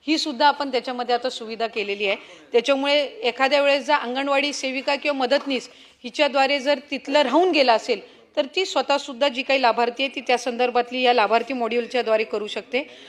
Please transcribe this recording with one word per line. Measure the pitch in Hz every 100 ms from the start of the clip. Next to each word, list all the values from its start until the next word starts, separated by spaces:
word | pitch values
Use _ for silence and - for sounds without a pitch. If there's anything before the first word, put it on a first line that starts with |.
| -
ही | 311
सुद्धा | 320 240 294
आपण | 277 285
त्याच्यामध्ये | 247 262 247 247 240
आता | 254
सुविधा | 247 220 220 226
केलेली | 226 202 202 202
आहे. | 214 - - -
त्याच्यामुळे | 240 233 269 277 294
एखाद्या | 277 - 240 226 269 285
वेळेस | 285 277 240
जर |
अंगणवाडी | 294 240 254 277 277 285
सेविका | 285 262 262 269 277
किंवा | 294 269
मदतनीस | 247 277 277 247 - - - _
हिच्याद्वारे | 247 - 285 269 269 285
जर | 254 285 -
तिथलं | 269 - 294
राहून | 262 294 370
गेलं | 311 254
असेल | 220 - 202 - - _ 302
तर | 277
ती | 370 370
स्वतःसुद्धा | 285 254 285 285 233 285
जी | 247
काही | 262 269
लाभार्थी | 240 220 240 240
आहे | 269 277
ती |
त्या | 247 240
संदर्भातली | 262 233 247 240 240 247
या | 254
लाभार्थी | 247 202 226 233
मॉड्यूलच्या | 254 226 240 226 247
द्वारे | 226 220
करू | 220 214 208
शकते | 214 - 254 294 -